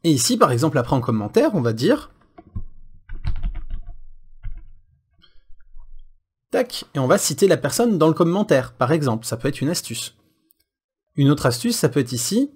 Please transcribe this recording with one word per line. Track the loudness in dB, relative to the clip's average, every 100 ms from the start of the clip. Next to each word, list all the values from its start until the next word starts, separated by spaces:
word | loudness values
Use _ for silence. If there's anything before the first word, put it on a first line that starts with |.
Et | 2
ici, | 2 2 2
par | 2
exemple, | 4 2 0
après | 0 0
en |
commentaire, | 0 -2 0 2 2 2
on |
va | -2
dire... | 0 2 0 -2 _ _ -20 -14 -12 -10 -14 -20 -20 -14 -6 -2 -2 -2 -6 -6 -8 -8 -14 -16 -18 -20 -12 -10 -10 -12 -20 _ _ _ _ _ -20 _ -20 -16 -18 -16 -16 -18 _ _ _ _
Tac, | -2 -2 -6 -8 -2
et |
on | 2
va | 2
citer | 2 2 4
la | 4
personne | 2 0 2 4
dans | 4
le |
commentaire, | 4 2 2 2 2 0
par | -4 0
exemple, | 2 0 -2 -4
ça | -4
peut | -4
être | -2
une | -4
astuce. | -4 -8 -10 -12 _ _ _ _ _ _ _ _ _ _ 2
Une | 2
autre | 4 0
astuce, | 0 -2 0
ça | 0
peut | 0
être | -2
ici | -4 -2 0 -2